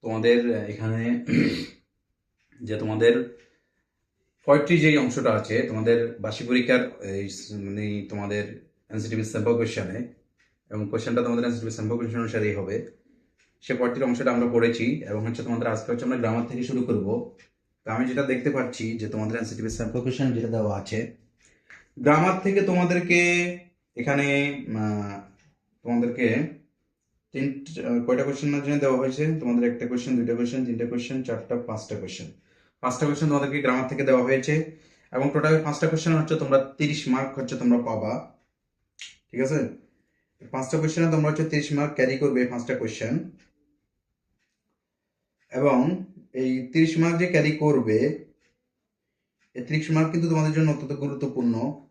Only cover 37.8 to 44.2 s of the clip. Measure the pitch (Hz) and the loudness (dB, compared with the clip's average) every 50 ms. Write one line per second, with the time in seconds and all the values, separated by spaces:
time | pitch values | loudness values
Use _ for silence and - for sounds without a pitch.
37.8 | - 117 113 104 107 107 120 156 - - - _ _ _ _ _ _ _ _ _ | 4 0 -4 -2 -2 -4 -4 -6 -8 -12 -20 _ _ _ _ _ _ _ _ _
38.8 | _ _ _ _ - - - _ _ _ - 120 131 135 156 147 123 - 95 - | _ _ _ _ -18 -18 -18 _ _ _ -4 -2 -2 0 0 0 -2 -2 -6 -14
39.8 | _ _ _ _ _ _ _ _ _ _ _ _ - - - 131 135 - - 156 | _ _ _ _ _ _ _ _ _ _ _ _ -20 -10 -8 -8 -6 -2 -2 0
40.8 | 160 156 - 170 165 165 156 151 151 151 151 151 156 156 - 147 143 - 147 143 | 0 0 0 2 2 4 4 4 4 2 2 0 -2 0 0 -2 -2 0 0 0
41.8 | 147 147 147 - 131 131 135 135 151 131 123 123 123 120 117 120 120 - 127 - | 0 0 2 0 0 2 2 0 0 2 2 2 0 0 -2 -6 -4 -4 -4 -4
42.8 | 117 110 - - 113 110 139 165 - - - - _ _ _ _ _ _ _ _ | -4 -6 -6 -6 -4 -2 -2 -4 -4 -6 -16 -20 _ _ _ _ _ _ _ _
43.8 | _ _ _ _ _ _ _ _ | _ _ _ _ _ _ _ _